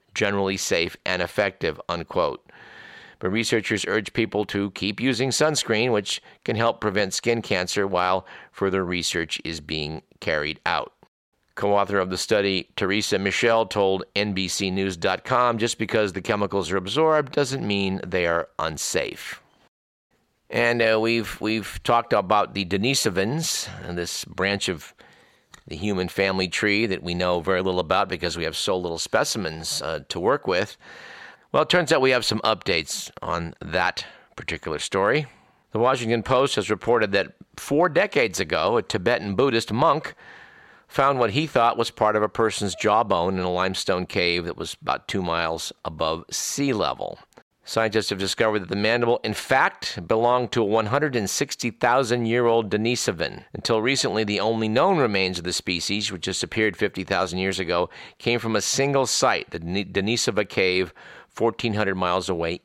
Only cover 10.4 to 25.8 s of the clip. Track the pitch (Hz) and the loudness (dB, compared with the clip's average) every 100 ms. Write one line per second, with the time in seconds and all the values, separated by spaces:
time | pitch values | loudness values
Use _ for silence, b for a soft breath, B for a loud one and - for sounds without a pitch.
10.4 | 76 73 85 82 - - _ _ _ _ | -2 -4 -2 -2 -4 -12 _ _ _ _
11.4 | _ - 101 101 98 101 92 92 - 107 | _ -4 2 2 2 0 0 -2 0 2
12.4 | 98 92 - - 95 104 - 98 98 - | 2 -2 -4 -4 0 0 0 0 0 2
13.4 | 117 113 107 104 98 95 - 101 104 95 | 4 4 2 2 2 2 -2 -2 -2 -2
14.4 | 92 - 98 95 95 85 98 92 - 123 | -4 -2 -2 0 -2 -2 -2 -2 0 2
15.4 | 123 113 117 - 107 113 104 90 90 104 | 2 2 -2 -2 -2 0 0 -2 -2 0
16.4 | 98 98 80 98 92 127 160 156 135 147 | 0 0 0 -2 -2 0 2 2 2 -2
17.4 | 131 131 107 101 95 95 - 90 85 85 | -2 -2 -2 0 0 -2 -2 0 2 0
18.4 | - - 80 78 - 85 64 - - - | -2 -4 -4 -4 -4 -2 -4 -6 -14 -16
19.4 | _ _ _ _ _ _ _ _ _ _ | _ _ _ _ _ _ _ _ _ _
20.4 | - 120 120 120 113 110 113 117 101 - | -6 0 2 4 4 4 2 0 -2 -4
21.4 | 107 110 98 - - 120 - 107 92 104 | -2 -2 -4 -4 2 2 4 0 4 2
22.4 | 95 98 90 95 120 135 113 90 104 151 | 2 -2 -2 0 0 0 0 0 0 0
23.4 | 160 - - - - 87 85 - - - | -2 -4 -6 -10 -8 -6 -6 -8 -8 -2
24.4 | 95 101 - 80 - - B B B B | -2 0 -2 -4 -10 -20 B B B B
25.4 | B B - 80 | B B -14 -6